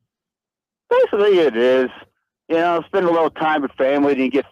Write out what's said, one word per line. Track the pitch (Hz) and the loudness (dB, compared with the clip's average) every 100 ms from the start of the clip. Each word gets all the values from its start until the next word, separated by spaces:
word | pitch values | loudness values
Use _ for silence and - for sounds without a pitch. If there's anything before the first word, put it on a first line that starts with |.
| _ _ _ _ _ _ _ _ - | _ _ _ _ _ _ _ _ -2
Basically, | - - 208 208 185 | 0 0 2 2 2
it | 151 113 | 2 2
is. | 120 131 127 - - _ _ _ - | 0 2 -2 -6 -20 _ _ _ -6
You | 165 | -2
know, | 170 170 160 | 0 -2 -4
spend | 196 180 | -2 0
a | |
little | 170 156 | 0 -2
time | - 160 156 | -2 -4 -4
with | 139 | -4
family, | - 135 143 143 | -4 -2 0 0
and | 135 | 0
you | 131 | -2
get | 135 - | -2 -6